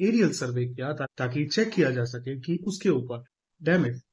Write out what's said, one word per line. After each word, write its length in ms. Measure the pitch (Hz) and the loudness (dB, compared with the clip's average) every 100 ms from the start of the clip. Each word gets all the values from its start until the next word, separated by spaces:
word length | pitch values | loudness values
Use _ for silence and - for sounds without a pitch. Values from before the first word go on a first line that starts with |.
aerial 300 | 202 226 170 | 2 4 4
survey 340 | - 127 123 | 2 -4 -2
किया 280 | 123 123 135 | -4 -4 -6
ता-, 140 | 131 135 - | -4 -6 -4
ताकि 280 | 123 147 | -2 -2
check 260 | 147 220 220 | 0 0 0
किया 200 | 185 135 | 2 2
जा 120 | 123 | 2
सके 360 | 117 123 131 135 | -2 -4 -8 -6
कि 200 | 165 175 190 | -4 -4 -4
उसके 220 | - 196 | -2 0
ऊपर 340 | 131 123 120 - _ _ _ | 0 -2 -8 -12 _ _ _
damage 400 | 160 180 120 120 - | 2 2 2 -2 -10